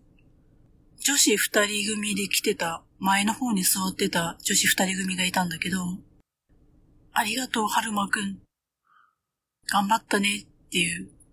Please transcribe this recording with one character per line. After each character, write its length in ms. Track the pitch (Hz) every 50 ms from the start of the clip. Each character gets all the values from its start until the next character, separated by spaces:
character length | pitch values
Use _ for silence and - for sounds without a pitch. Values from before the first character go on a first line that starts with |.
| _ _ _ _ _ _ _ _ _ _ _ _ - - - _ _ _ _ -
女 180 | - - 277
子 180 | - - 277 208
二 300 | 196 - - - 214 208
人 300 | 202 208 208 202 214 214
組 180 | 208 208 208 202
で 140 | 196 202
来 140 | 185 - -
て 120 | - 220 202
た、 300 | - 180 165 165 - - _ _ _
前 260 | 190 190 196 202 202
の 80 | 220 214
方 200 | - 262 240 214
に 100 | 185 180
座 200 | - - 185 -
っ 100 | - -
て 120 | - 202 196
た 280 | - 180 170 170 175 - -
女 100 | - 202
子 140 | - -
二 180 | 180 - - 190
人 100 | 185 190
組 200 | 185 190 185 185
が 100 | 180 185
い 60 | 180
た 120 | - 190 180
ん 60 | 175
だ 80 | 165
け 140 | 165 - 180
ど、 260 | 190 190 180 180 185 - - - - - _ _ _ _ _ _ _ _ _ _ _ - _ _ _ _ _ _
「あ 120 | - - -
り 120 | 208 226
が 120 | 262 254
と 180 | 247 - 233 214
う、 20 |
春 220 | 214 - 240 220 226
馬 180 | 208 196 202
く 140 | - - 220
ん。 160 | 202 196 196 - - _ _ _ _ _ _ _ _ _ _ _ _ _ _ _ _ _ _ _ _ _ _ _ _
頑 200 | - - 202 202
張 80 | 196 226
っ 100 | 226 -
た 120 | _ - 196
ね」 260 | 202 202 202 202 -
っ 240 | - _ _ _ _
て 80 | -
い 240 | 277 269 - - 180
う、 80 | 190 - - _ _ _